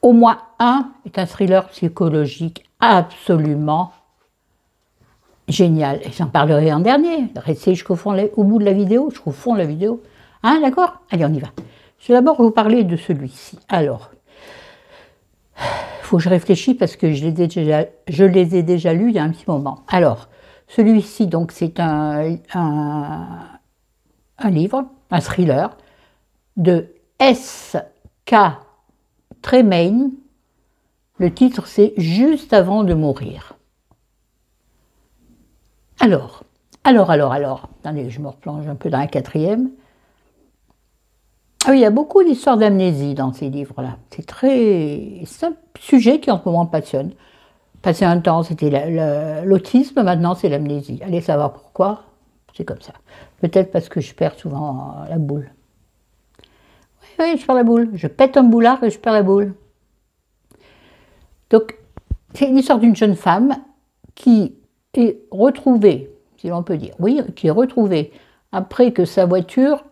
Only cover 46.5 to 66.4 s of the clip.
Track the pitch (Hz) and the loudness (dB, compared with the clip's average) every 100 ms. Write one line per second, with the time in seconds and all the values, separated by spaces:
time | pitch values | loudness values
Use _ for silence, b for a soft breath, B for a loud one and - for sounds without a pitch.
46.5 | 170 170 156 - 135 147 - b b b | -2 -2 -4 -4 -6 -6 -12 b b b
47.5 | b b _ 190 175 185 175 170 165 165 | b b _ -4 0 2 2 0 -2 -4
48.5 | 156 151 139 151 165 156 147 156 151 180 | -4 -2 -2 -2 -4 -2 -4 -6 -6 0
49.5 | 190 185 247 262 - 202 175 170 175 185 | 0 2 0 2 0 0 0 -2 -2 -2
50.5 | 143 147 147 139 123 196 170 165 147 143 | -2 -4 -6 -8 -14 -6 -6 -2 -2 -2
51.5 | - _ - 185 208 _ _ _ _ _ | -6 _ -2 -2 -2 _ _ _ _ _
52.5 | _ 135 123 - - b b b b 175 | _ -12 -12 -16 -20 b b b b 0
53.5 | 190 190 180 - - - - 160 - 165 | 2 0 -2 -4 -8 -8 -4 -6 -6 -12
54.5 | 139 151 131 139 - - 165 147 147 131 | -8 -8 -8 -12 -16 -8 -4 -4 -6 -10
55.5 | _ _ _ _ _ _ _ _ _ b | _ _ _ _ _ _ _ _ _ b
56.5 | b b b b _ _ - 330 320 - | b b b b _ _ -4 -2 -2 0
57.5 | 254 240 233 233 196 156 - 262 269 254 | 2 4 2 0 -4 -10 0 2 4 4
58.5 | 226 233 262 233 208 - 214 190 196 202 | 6 4 2 -2 -4 -2 0 2 0 0
59.5 | 190 _ _ _ _ _ _ _ _ _ | -8 _ _ _ _ _ _ _ _ _
60.5 | b b b b b b b b b _ | b b b b b b b b b _
61.5 | 220 220 - _ - _ - _ - 277 | 2 2 -14 _ -20 _ -12 _ -4 2
62.5 | 262 262 247 233 208 214 175 - 180 262 | 2 2 4 4 4 2 0 0 2 2
63.5 | 269 - _ _ _ _ - - 226 185 | -2 -10 _ _ _ _ -2 2 4 2
64.5 | - _ _ _ - 233 - _ 190 240 | -6 _ _ _ 0 0 0 _ 0 0
65.5 | 269 - 240 202 139 - - _ _ | 2 0 4 4 2 -6 -20 _ _